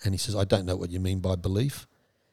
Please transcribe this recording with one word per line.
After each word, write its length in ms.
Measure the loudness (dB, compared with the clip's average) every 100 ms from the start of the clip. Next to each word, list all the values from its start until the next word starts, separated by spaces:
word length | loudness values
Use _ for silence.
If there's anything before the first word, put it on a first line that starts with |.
And 120 | -2
he 40 | -2
says, 160 | -2
"I 100 | 0
don't 200 | 2 2
know 120 | 2 -2
what 120 | -2
you 100 | -2
mean 220 | 0 0
by 160 | 0 0
belief." 500 | 0 0 0 -4 -12 _ _ _ _